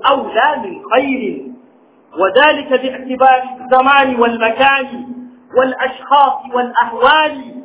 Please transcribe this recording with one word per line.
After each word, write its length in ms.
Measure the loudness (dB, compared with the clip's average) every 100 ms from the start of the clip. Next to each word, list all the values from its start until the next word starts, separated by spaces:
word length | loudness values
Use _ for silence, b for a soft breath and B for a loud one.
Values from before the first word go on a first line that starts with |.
| 2
أولى 460 | 0 0 0 0 0
من 180 | -8 -12 -2
خير، 520 | 0 0 -4 -4 -8 -12 -18 _ _ _ _ _ -2
وذلك 500 | 0 4 2 2 -2
باعتبار 760 | -2 -2 -8 -10 2 4 4 0 -12
الزمان 580 | 0 2 4 4 2 2
والمكان 840 | 0 0 -2 2 2 2 -4 -10 -14 -14 -16 -20 _ 0
والأشخاص 760 | 0 -2 -6 -6 0 2 2 0 -4
والأحوال. 1000 | -4 0 0 -2 2 4 4 2 -4 -14 -18